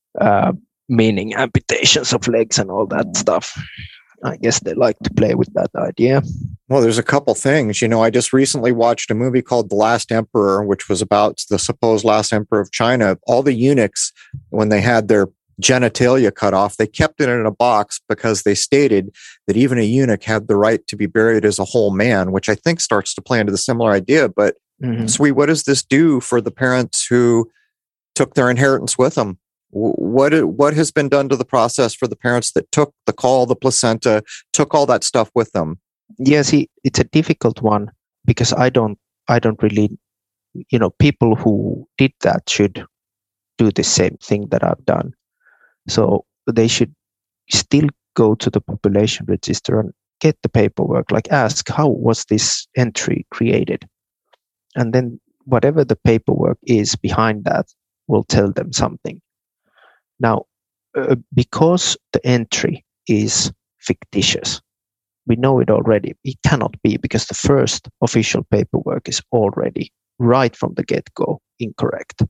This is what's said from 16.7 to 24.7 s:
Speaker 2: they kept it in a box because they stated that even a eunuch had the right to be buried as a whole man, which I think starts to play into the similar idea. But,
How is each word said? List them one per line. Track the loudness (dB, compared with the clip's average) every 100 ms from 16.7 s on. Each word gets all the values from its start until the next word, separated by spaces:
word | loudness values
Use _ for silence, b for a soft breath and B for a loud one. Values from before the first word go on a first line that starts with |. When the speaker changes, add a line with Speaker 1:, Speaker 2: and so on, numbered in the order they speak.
| -2
Speaker 2:
they | -4
kept | 0 -2 0
it | -2
in | 0 -2
a |
box | 0 2 2 0 -8 -8
because | -4 -2 0
they | 0
stated | 0 0 2 4 2 -2 B B B -4
that | 0
even | 2 2
a |
eunuch | 0 2 2 0
had | -2 -4 0
the | 2
right | 2 0 -4
to | -6
be | -2
buried | 2 4 4 2
as | 0
a |
whole | -2 0 0
man, | 0 0 0 0
which | -2 -2
I | -2
think | -2 -2
starts | 0 -2 -2
to | -10
play | -4 -2
into | 0
the | -2
similar | -2 0 2
idea. | 0 2 2 2
But, | 2 0 -2 _